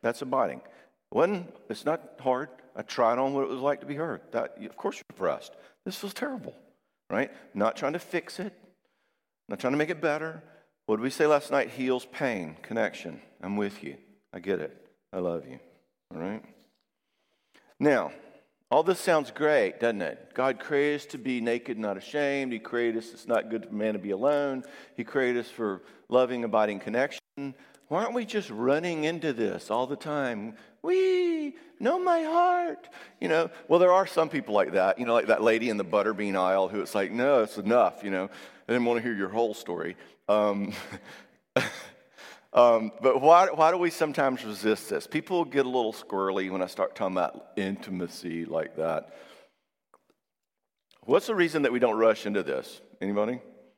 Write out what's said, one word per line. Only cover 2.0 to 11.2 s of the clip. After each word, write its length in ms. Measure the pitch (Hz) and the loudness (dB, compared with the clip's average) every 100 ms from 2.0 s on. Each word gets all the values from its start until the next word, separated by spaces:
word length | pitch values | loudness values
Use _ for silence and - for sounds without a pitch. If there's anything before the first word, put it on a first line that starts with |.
| - - | -6 -6
hard. 280 | 131 127 151 - - - | -2 -2 -2 -14 -18 -14
I 60 | |
tried 360 | 107 - 117 120 | -10 2 2 4
on 160 | 135 | 0
what 80 | 139 | 0
it 60 | 135 | -2
was 120 | 131 | -2
like 200 | 139 143 | -2 -2
to 60 | 143 | -6
be 100 | 143 | -8
heard. 240 | 165 110 - | -6 -8 -6
That, 240 | 117 - - | -6 -6 -8
of 120 | - - | -16 -8
course 200 | 196 - | -8 -8
you're 80 | - | -18
depressed. 460 | - 92 65 - - - _ | -6 -4 -4 -8 -20 -20 _
This 120 | - 190 | -12 -10
feels 180 | 202 | -12
terrible, 400 | 202 294 254 - - _ _ _ _ _ | -8 -8 -8 -12 -18 _ _ _ _ _
right? 200 | 104 101 - - | -4 -4 -8 -14
Not 240 | 101 107 - | -2 -2 0
trying 180 | 143 | -4
to 40 | 165 | -4
fix 400 | - 175 - - | -6 -8 -8 -12
it. 160 | 196 - _ _ _ _ _ _ _ _ - | -12 -12 _ _ _ _ _ _ _ _ -12
Not 100 | 101 | -4
trying 140 | 127 | -2
to 40 | 143 | 0
make 140 | 156 | -2
it 100 | 165 | -2
better. 420 | 160 151 160 160 - - _ _ - | -2 -2 -6 -12 -20 -20 _ _ -4
What 100 | 107 | -2
did 60 | |
we 80 | 123 | -2
say 160 | 135 | 2